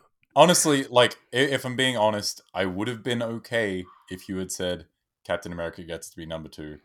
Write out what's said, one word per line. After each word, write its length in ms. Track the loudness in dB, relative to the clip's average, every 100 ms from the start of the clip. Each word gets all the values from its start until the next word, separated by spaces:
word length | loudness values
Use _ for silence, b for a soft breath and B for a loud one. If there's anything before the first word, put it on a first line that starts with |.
| _ _ _
Honestly, 520 | 6 8 8 4 2 4
like, 320 | 4 4 2 -6
i-, 20 | 0
if 300 | 0 0 -4
I'm 100 | 0
being 220 | 0 2
honest, 420 | 2 0 -4 -8 _
I 100 | -4
would 240 | -4 -2 -4
have 160 | -6
been 180 | -4 -4
okay 640 | -4 -8 -4 -2 -2 -4 -8 -16 -14
if 200 | -14 -8
you 80 | -6
had 120 | -6
said 360 | -4 -4 -4 -10 _ _ _ -6
Captain 260 | -6 -6
America 320 | -8 -8 -10
gets 260 | -12 -12 -12
to 60 | -14
be 100 | -10
number 220 | -10 -12
two, 320 | -14 -14 -14